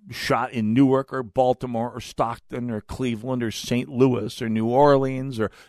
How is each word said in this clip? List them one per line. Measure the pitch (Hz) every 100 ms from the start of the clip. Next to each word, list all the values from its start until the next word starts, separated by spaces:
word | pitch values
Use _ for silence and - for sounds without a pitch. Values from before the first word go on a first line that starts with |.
| -
shot | 117 - 120 123
in | 123 107
Newark | 117 135 131 135
or | 131
Baltimore | 113 135 127 127 127 117 120
or | 120
Stockton | - - 117 117 - 127 120
or | 107
Cleveland | - - 127 110 123 127
or | 113
Saint | - - 123 -
Louis | 123 131 117 107 -
or | 113
New | 110 113
Orleans | 123 147 139 135 131 135 117
or | 104 -